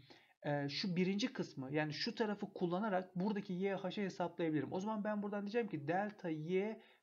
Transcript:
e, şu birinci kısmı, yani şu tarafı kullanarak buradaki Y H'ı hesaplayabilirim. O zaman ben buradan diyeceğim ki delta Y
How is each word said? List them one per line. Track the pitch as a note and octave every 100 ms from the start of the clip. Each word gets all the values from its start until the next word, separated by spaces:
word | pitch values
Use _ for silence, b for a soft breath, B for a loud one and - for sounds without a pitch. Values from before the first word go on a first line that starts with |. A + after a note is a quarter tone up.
| B B B _
e, | - C#3+ C#3+
şu | C#3+ G3+ E3+
birinci | F#3 G3+ A#3+
kısmı, | - E3 - C3
yani | D3+ D3+
şu | D3 A#3+ -
tarafı | G#3+ G3+ G3
kullanarak | - F3 F3 A3 F#3 F#3 F3
buradaki | G3+ G#3 -
Y | F3+ G3 F#3
H'ı | F3+ G#3+
hesaplayabilirim. | F#3+ - E3+ E3+ E3 D3+ B2+
O | F3
zaman | G#3 A3
ben | G#3 G#3
buradan | G3+ G3+
diyeceğim | G3+ A#3+ A3
ki | D#3 C#3
delta | F3+ G#3 G#3 F3
Y | D#3+ D#3 F#3 G#3+ A3 B B